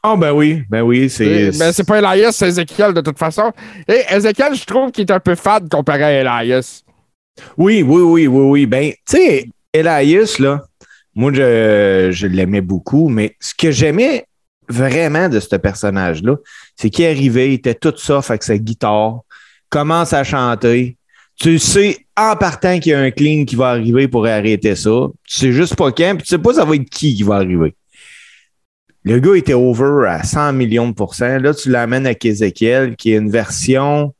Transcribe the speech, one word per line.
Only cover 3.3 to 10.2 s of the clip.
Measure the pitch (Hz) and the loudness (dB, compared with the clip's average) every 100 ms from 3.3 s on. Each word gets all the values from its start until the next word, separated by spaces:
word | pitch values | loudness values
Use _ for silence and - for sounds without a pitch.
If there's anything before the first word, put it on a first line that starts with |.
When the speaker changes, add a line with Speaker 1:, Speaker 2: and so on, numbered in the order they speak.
| 156 220 - - 196 160 | -2 -4 -6 -20 -14 -2
Speaker 2:
Et | 226 214 | 0 2
Ezekiel, | 190 214 214 285 269 | 0 0 0 -2 -2
je | - | -4
trouve | 247 262 | -2 -2
qu'il | 240 196 | -4 -2
est | |
un | 190 | 0
peu | 185 170 | 0 -2
fade | 202 214 165 | 0 0 0
comparé | 147 143 143 | -4 -2 0
à | 147 139 131 120 | 0 0 0 -2
Elias. | 117 127 131 - _ _ _ _ _ - - - | 0 -2 -4 -18 _ _ _ _ _ -20 -18 0
Speaker 1:
Oui, | 185 214 | 2 2
oui, | 135 165 | 4 4
oui, | 175 170 151 | 4 4 4
oui, | 131 135 | 4 4
oui. | 143 131 | 4 2
Ben, | 127 151 | 0 -2
tu | - - 294 | -6 -2 2
sais, | 359 139 120 - _ | 4 2 -4 -20 _
Elias, | 156 160 156 139 180 | 0 2 2 4 4